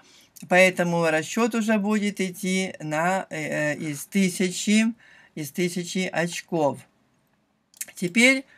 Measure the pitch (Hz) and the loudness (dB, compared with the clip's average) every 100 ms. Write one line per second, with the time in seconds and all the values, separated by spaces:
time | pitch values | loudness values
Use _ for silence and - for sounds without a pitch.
0 | - - _ - - 180 185 180 175 170 | -20 -20 _ -16 2 6 6 4 0 0
1 | 165 156 156 226 233 233 214 214 196 214 | 2 0 -2 -2 0 0 0 0 0 0
2 | 202 202 190 180 185 190 190 - 156 151 | -2 -2 -4 -4 -2 -2 -2 -6 -6 -2
3 | 175 190 - 156 151 151 151 147 156 143 | 0 0 -4 -8 -4 -2 -2 -2 -6 -8
4 | - 196 185 185 185 180 - 214 226 226 | -4 0 2 2 -2 -2 2 2 2 -2
5 | - - - - 147 - 180 175 170 190 | -12 -20 -16 -12 -8 -2 -2 -4 -6 -4
6 | 185 156 170 - - 165 143 127 - _ | -4 -2 -4 -4 -4 0 0 -2 -10 _
7 | _ _ _ _ _ _ _ - - - | _ _ _ _ _ _ _ -16 -16 -6
8 | 170 226 247 269 - | -2 4 6 4 -2